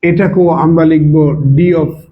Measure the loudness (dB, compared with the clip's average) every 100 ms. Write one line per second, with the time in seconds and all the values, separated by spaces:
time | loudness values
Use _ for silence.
0 | -2 0 -2 0 0 0 0 2 2 2
1 | 2 2 0 -2 0 0 2 0 -4 -8
2 | -20